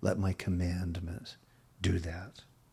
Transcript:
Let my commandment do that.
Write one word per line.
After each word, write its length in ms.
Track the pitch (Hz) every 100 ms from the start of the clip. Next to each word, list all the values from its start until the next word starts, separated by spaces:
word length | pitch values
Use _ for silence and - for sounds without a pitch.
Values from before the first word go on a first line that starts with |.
Let 180 | - -
my 140 | 95
commandment 1040 | 95 - 87 90 90 90 87 85 85 - - _ - _ -
do 180 | 92 87
that. 440 | 82 85 95 - - - _